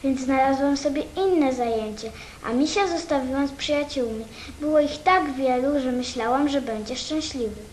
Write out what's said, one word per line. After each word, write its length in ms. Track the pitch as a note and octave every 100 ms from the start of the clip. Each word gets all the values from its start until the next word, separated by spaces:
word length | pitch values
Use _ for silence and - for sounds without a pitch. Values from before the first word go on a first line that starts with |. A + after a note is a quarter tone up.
Więc 160 | C4+ C4
znalazłam 560 | B3+ C4+ C4+ C4+ C#4+ C#4
sobie 260 | D4 C#4+ D4+ -
inne 380 | F#4+ F4 C4+
zajęcie, 560 | B3+ A#3+ A3 G#3+ G#3 A3+ - - -
a 80 | -
Misia 360 | A#3+ D4+ G4 G4
zostawiłam 600 | E4+ E4+ C#4+ B3+ C4+ C#4
z 40 |
przyjaciółmi. 720 | C#4 - D4 C#4+ C#4 A#3 A3 A3 - - -
Było 200 | D4 D4+
ich 220 | C#4+ -
tak 320 | F#4 F#4 D4+
wielu, 460 | C4 C4 B3 C4+ D4
że 120 | B3+
myślałam, 560 | B3 B3 B3 A3+ C4 D4
że 120 | C#4
będzie 360 | A#3 A3 G#3+ B3+
szczęśliwy. 640 | - D#4 D4+ C4+ A3+ G3 -